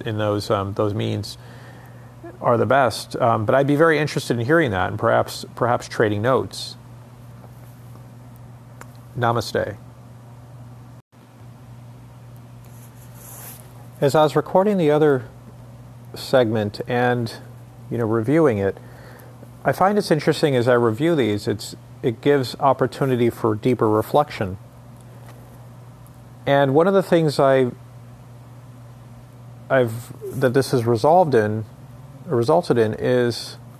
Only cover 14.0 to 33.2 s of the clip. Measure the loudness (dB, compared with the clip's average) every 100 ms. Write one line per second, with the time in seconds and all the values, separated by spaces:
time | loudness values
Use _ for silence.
14 | 2 4 2 2 0 2 2 2 2 4
15 | 4 2 -2 -18 -20 -20 -20 -20 -20 -20
16 | -18 -16 0 2 2 0 -4 -6 -4 0
17 | 0 0 -4 -10 -18 -20 -20 -18 -8 -4
18 | 0 0 2 2 2 2 -2 -4 -12 -20
19 | -20 -20 -20 -20 -20 -8 -4 0 2 2
20 | 0 0 0 0 0 2 2 4 2 0
21 | 0 2 0 -2 -4 -6 -8 -18 -20 -8
22 | -6 -2 2 2 0 -2 0 2 0 -2
23 | -2 0 0 0 -2 0 0 0 2 2
24 | 2 0 0 -4 -8 -8 -16 -20 -20 -20
25 | -20 -20 -20 -20 -20 -20 -20 -20 -20 -20
26 | -20 -20 -20 -8 0 2 4 4 4 2
27 | 2 2 2 2 4 4 2 -4 -16 -20
28 | -20 -20 -20 -20 -20 -20 -20 -20 -20 -20
29 | -20 -20 -20 -20 -20 -14 -2 0 0 -4
30 | -14 -14 -12 -2 0 2 0 0 2 2
31 | 4 4 4 2 2 -2 -8 -16 -20 -20
32 | -20 -18 -4 -2 2 2 2 2 0 0
33 | 0 0